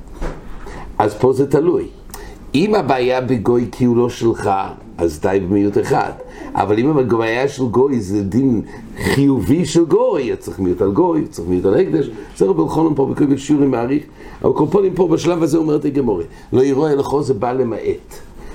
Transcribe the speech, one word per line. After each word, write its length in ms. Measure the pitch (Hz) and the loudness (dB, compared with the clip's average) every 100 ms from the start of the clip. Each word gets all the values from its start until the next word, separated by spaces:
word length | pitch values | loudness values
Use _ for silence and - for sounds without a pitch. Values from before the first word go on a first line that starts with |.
| - - - - - - - - - - | -16 -8 -8 -8 -14 -14 -14 -14 -10 -2
אז 160 | 110 | -2
פה 180 | - 127 | 2 2
זה 180 | 135 139 | 2 2
תלוי. 360 | 147 170 151 - - - - - - - | 2 2 0 -2 -12 -16 -16 -16 -18 -4
אם 200 | 135 208 | 0 2
הבעיה 460 | 214 131 131 123 127 | 2 2 2 2 0
בגוי 480 | 123 123 98 120 113 | 0 0 2 2 0
כי 120 | - | 0
הוא 120 | 127 117 | 2 4
לא 120 | 120 | 2
שלך, 420 | - 117 - 101 95 95 - - - | 0 0 0 0 -2 -2 -10 -14 -2
אז 220 | 82 76 | -2 0
די 200 | 98 98 90 | 0 0 2
במיעוט 300 | 101 101 107 | 2 2 2
אחד. 320 | 104 139 101 - - - - | 0 0 -2 -6 -16 -16 -6
אבל 240 | - 95 107 | -2 2 2
אם 200 | 135 151 | 2 2
הבעיה 500 | 131 117 113 117 139 | 2 2 0 0 -2
של 160 | 135 | -2
גוי 360 | 127 113 139 123 | 0 2 2 0
זה 220 | 92 104 | -2 -2
דין 400 | 98 107 135 110 - - - - | 0 2 2 0 -4 -12 -14 -6
חיובי 600 | 90 - 139 131 90 156 | -2 2 2 2 2 2
של 200 | 147 170 | 2 2
גוי, 480 | 165 202 254 175 120 | 2 2 2 0 -2
אז 60 | 95 | -4
צריך 200 | - 87 | -6 -4
מיעוט 240 | 90 87 | 0 2
על 100 | 98 | 0
גוי, 320 | 101 180 160 - | 2 2 0 -4
צריך 180 | - 87 | -6 -2
מיעוט 160 | 90 | 0
על 100 | 92 | 4
הקדש, 360 | 107 185 80 - - - | 2 2 0 -2 -6 -8
צריך 160 | - 190 | 0 0
בלחונם 440 | 170 156 160 160 | 2 0 2 0
פה 120 | 143 131 | 2 0
בכל 300 | 123 147 139 | 2 2 0
שיעורים 340 | - 147 139 | 2 2 2
מעריך, 320 | 120 120 147 - - - - | 2 0 -2 -4 -18 -18 -2
אבל 80 | - | 0
כל 140 | - 151 | 2 2
פנים 240 | 202 190 | 2 2
פה 140 | 170 175 | 2 2
בשלב 340 | 156 160 175 | 2 0 0
הזה 160 | 165 165 | 2 2
אומרת 260 | 156 147 | 2 0
הגמרא, 380 | 147 135 120 92 82 - - | 0 0 0 -2 -4 -12 -2
"לא 100 | 113 | 2
יראה 320 | 139 135 156 | 4 2 2
לך", 220 | 139 - 139 | 2 0 0
זה 140 | 127 | 0
בא 180 | 120 120 | 0 0
למעט. 640 | 131 120 104 - - - - - - - | 0 -2 -2 -4 -4 -8 -18 -18 -16 -16